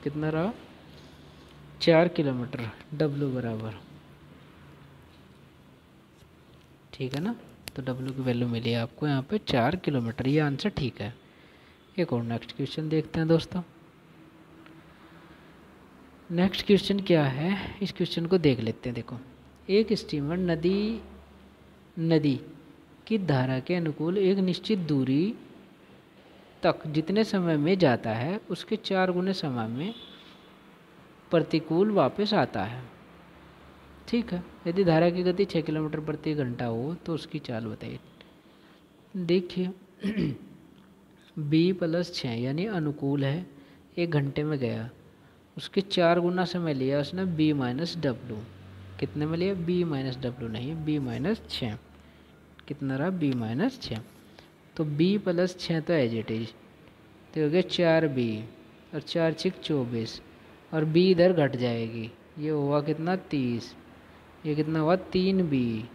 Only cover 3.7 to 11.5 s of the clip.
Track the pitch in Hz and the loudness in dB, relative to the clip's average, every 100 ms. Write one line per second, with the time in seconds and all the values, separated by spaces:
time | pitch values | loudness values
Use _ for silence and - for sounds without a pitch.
3.7 | 110 - - - - - - - - - | -12 -16 -20 -20 -20 -20 -20 -20 -20 -20
4.7 | - - - - - - - - - - | -20 -20 -20 -20 -20 -20 -20 -20 -20 -20
5.7 | - - - - - - - - - - | -20 -20 -20 -20 -20 -20 -20 -20 -20 -20
6.7 | - - - 131 135 185 233 - - - | -20 -20 -8 -6 -4 -4 -6 -12 -18 -14
7.7 | - 135 127 131 131 127 120 120 117 117 | -10 -6 -4 -6 -4 0 0 0 -2 0
8.7 | 117 113 - 151 135 131 208 - 139 117 | 0 -2 -2 0 0 0 -4 0 2 4
9.7 | 165 - 139 117 110 131 147 151 135 208 | 2 0 0 -2 -2 2 2 2 0 -4
10.7 | - 131 - 101 120 - - - | -2 -4 -4 -10 -10 -20 -20 -20